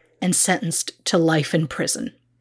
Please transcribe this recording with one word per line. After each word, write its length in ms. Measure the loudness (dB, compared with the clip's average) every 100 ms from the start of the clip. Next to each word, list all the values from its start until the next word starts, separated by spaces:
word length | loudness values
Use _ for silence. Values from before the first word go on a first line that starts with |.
| _ _
and 140 | 0 2
sentenced 560 | 2 0 -2 -4 -6 -8 0
to 120 | 2
life 380 | 4 2 2 -2
in 100 | -2
prison. 480 | -4 -4 -4 -8 -12 _ _